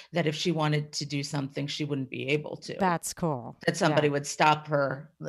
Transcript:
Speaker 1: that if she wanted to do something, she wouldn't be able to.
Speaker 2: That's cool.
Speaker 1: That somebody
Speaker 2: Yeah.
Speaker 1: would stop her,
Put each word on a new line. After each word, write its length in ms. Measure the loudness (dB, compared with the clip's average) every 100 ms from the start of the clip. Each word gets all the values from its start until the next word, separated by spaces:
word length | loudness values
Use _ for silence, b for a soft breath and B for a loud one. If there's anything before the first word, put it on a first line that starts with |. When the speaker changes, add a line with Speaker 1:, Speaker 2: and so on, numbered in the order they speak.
| B
Speaker 1:
that 140 | 0 0
if 80 | 0
she 160 | 0
wanted 400 | 2 2 2 0
to 120 | -6 -4
do 180 | -4
something, 420 | -4 -4 -4 -4 -6
she 180 | -4
wouldn't 260 | -4 -4 -4
be 180 | -6 0
able 260 | 0 -2 -10
to. 180 | -10 -2
Speaker 2:
That's 340 | 0 0 -4
cool. 440 | -4 -2 -2 -6 -8 -2
Speaker 1:
That 120 | 2
somebody 300 | 4 4 4
Speaker 2:
Yeah. 60 |
Speaker 1:
would 140 | 2 -2
stop 400 | 4 6 4 2
her, 440 | 0 0 -2 -10 -12